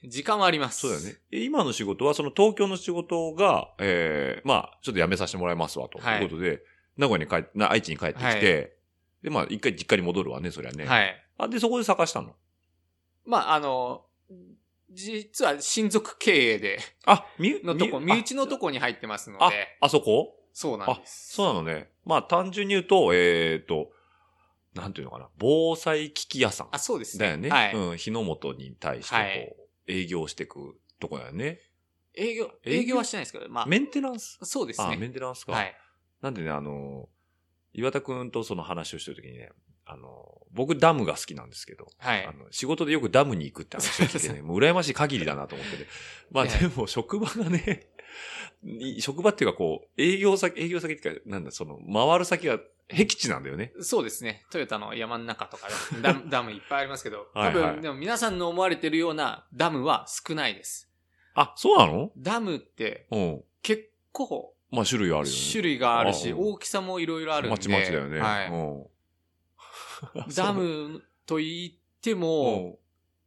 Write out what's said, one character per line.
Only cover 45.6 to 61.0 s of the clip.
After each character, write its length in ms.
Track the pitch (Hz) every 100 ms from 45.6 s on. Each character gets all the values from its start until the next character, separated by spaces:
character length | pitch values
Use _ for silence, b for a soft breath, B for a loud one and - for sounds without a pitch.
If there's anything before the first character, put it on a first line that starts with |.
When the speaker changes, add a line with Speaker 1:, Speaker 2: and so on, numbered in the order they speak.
Speaker 2:
っ 20 | 69
て 80 | 69
ね。 80 | 73 B B B -
ま 120 | 131
あ、 20 |
Speaker 1:
え 40 | 127
え。 160 | - 175
Speaker 2:
で 0 |
も 180 | 127 107
職 320 | 123 - 202
場 80 | 214
が 220 | 226 165
ね、 400 | 170 208 180 - - B B B B B _
い-、 380 | - 113 131 131
職 200 | 143 143
場 80 | 208
っ 40 |
て 100 | 202
い 40 | 113
う 40 |
か 40 | -
こ 260 | 85 78
う、 40 | - -
営 180 | 156 196
業 180 | 202 196
先、 240 | 185 175
営 80 | 165
業 100 | 175
先 140 | 156
っ 60 | 151
て 80 | 87
い 40 |
う 40 | 78
か、 60 | -
な 120 | 98
ん 40 |
だ、 60 | 71
そ 140 | -
の、 140 | 78 73 82
回 260 | 104 139 175
る 60 |
先 240 | 180 175 156
が 100 | 113 - _ -
僻 260 | - 208 -
地 120 | 147
な 100 | 131
ん 60 |
だ 60 | 69
よ 60 | 76
ね。 160 | 120 180
Speaker 1:
そ 200 | 175 226
う 40 |
で 60 | 117
す 140 | -
ね。 200 | 117 104 _
ト 80 | 170
ヨ 80 | 127
タ 120 | 107
の 160 | 104
山 240 | 117 113 117
ん 80 | 117
中 200 | 117 -
と 100 | 107
か 120 | 101
ね、 60 | 107 - 123
ダ 120 | 117
ム、 140 | 135 160
Speaker 2:
<laughs> 0 |
Speaker 1:
ダ 140 | 131
ム 80 | 117
い 80 | 101
っ 20 | -
ぱ 100 | 139
い 20 |
あ 40 |
り 60 | 139
ま 60 | 139
す 80 |
け 60 | 117
ど、 180 | 104 -
Speaker 2:
は 160 | 107 107
い 40 |
は 60 | 165
い。 40 |
Speaker 1:
多 80 | 110
分、 80 | 151
で 60 | 156
も 60 |
皆 240 | 135 175 233
さ 120 | 226
ん 80 | 180
の 100 | 175
思 120 | 170
わ 80 | 185
れ 80 | 165
て 140 | 160
る 60 | 160
よ 120 | 165
う 40 |
な 320 | 156 131 107 -
ダ 160 | 123 160
ム 140 | 147
は 220 | 143 120 -
少 260 | - -
な 140 | 156 127
い 60 |
で 100 | 95
す。 260 | - - - _